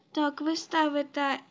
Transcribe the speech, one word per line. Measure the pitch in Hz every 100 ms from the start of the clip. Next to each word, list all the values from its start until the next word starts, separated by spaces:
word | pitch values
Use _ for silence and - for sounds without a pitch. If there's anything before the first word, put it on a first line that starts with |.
| _
так, | - 294 285
ви | 302 330
ставите | - 330 311 285 285 285 277 262 -